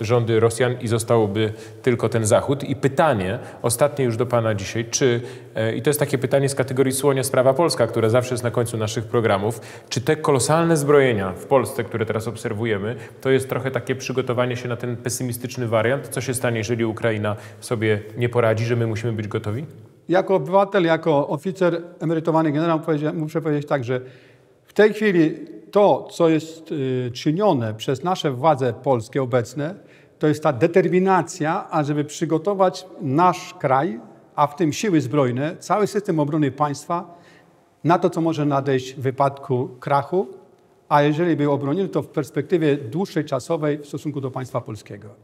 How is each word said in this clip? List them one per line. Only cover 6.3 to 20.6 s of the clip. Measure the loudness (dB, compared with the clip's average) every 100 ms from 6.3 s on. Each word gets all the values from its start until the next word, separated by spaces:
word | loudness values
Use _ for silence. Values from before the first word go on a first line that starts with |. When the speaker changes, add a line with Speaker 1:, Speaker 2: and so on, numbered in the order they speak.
| 2 2
Speaker 1:
z |
kategorii | -2 -2 2 2
słonia | 2 2 2
sprawa | 2 2 4
polska, | 4 2 2 0
które | 2 2
zawsze | 2 2
jest | -2
na | -2
końcu | -2 -2 -2
naszych | -4 -4
programów, | -2 0 2 2 0 -4 -12 -18 -8
czy | -4
te | 0 0
kolosalne | 2 2 2 2 4 2
zbrojenia | 4 6 6 2 -2
w | -6
Polsce, | 2 2 2 -4
które | -4 -4 -2
teraz | -4 -4
obserwujemy, | -6 -6 -4 -2 -2 -4 -8 -12 -6
to | 2
jest | 2 2
trochę | -4 -2
takie | -4 -4
przygotowanie | -6 -4 -4 -2 0 0 -2
się | -6
na | -6
ten | -6 -6
pesymistyczny | -6 -4 -6 -6 -8 -6 0
wariant? | 2 2 0 -4
Co | -6
się | -4
stanie, | -2 -2 -2
jeżeli | -2 -2
Ukraina | -2 -2 -2 -2 -4 -6 -12 -14
sobie | -6 -2 0 0 -2 -4
nie | 0
poradzi, | 2 2 2
że | 0 0
my | 0
musimy | -2 -4
być | -4 -4
gotowi? | -6 -6 -8 -10 -16 -20 _ 0
Speaker 2:
Jako | 0 2
obywatel, | 0 2 2